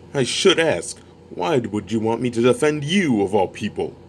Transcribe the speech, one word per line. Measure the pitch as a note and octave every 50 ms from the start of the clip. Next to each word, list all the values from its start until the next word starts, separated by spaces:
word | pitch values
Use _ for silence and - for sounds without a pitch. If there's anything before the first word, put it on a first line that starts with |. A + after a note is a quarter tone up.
| - - -
I | C#3+ C3
should | A#2+ - - - G3 E3 D#3
ask, | E3 D#3 A2 F2 - - - - - - - - - -
why | - - F2+ F3 D#3+
would | C3 A#2+ A2+ G2 G#2 G2+ -
you | A2 A2+
want | G#2+ A2+ A#2 -
me | B2+ B2
to | A#2+ A#2
defend | A#2 B2+ A#2+ A#2+ D3+ D3+ D3+ D3+ C#3+
you, | D3 F3 G3+ F#3 D3+ A#2+ G#2 G2
of | F#2 G2
all | G#2 F#2
people? | F2 - - - G2+ - - F2 D2 - - -